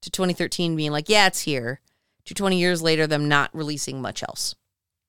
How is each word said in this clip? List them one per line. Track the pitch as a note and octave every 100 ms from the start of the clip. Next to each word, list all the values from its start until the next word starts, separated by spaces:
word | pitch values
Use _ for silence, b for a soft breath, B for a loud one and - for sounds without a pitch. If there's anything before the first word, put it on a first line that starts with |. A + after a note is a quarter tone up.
to | -
twenty | - F#3
thirteen | F3 E3+ - F3 D#3+
being | D3+
like, | D3 D#3
"Yeah, | G#3+ F#3+
it's | -
here," | - C#3 A#2 C3+ _ _ _ _ -
to | -
twenty | G3 F#3
years | F3 E3+
later, | E3 D#3+ D#3
them | D3+ D3
not | D3 C#3
releasing | - D3 D3 - C3+
much | A#2+ - -
else. | - - - _ _ _ _